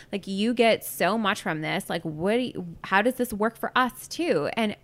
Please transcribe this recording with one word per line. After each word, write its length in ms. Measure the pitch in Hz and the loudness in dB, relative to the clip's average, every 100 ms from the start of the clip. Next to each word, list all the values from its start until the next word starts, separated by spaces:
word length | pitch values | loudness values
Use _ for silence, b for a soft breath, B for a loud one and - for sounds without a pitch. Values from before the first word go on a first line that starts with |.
| - | -10
Like, 160 | 202 190 | -8 -4
you 260 | 196 220 | -2 2
get 300 | 240 226 208 | 4 4 4
so 340 | - - 175 226 | 0 0 2 2
much 240 | 208 208 | 0 0
from 200 | 202 156 | -2 -2
this. 280 | 156 160 - | -2 -4 -2
Like, 140 | 180 | -4
what 300 | 165 156 185 233 | -4 -2 0 2
do 40 | |
you, 260 | 254 - 175 165 | 0 -6 -10 -10
how 180 | - 254 | 0 2
does 120 | 254 254 | 4 2
this 160 | 247 | -2
work 240 | 202 214 - | 0 -2 -2
for 160 | - 247 | -2 0
us 320 | 254 - - | 0 -2 -10
too?" 400 | - 339 180 143 - | -4 0 0 0 -2
And 180 | 220 - | -2 -4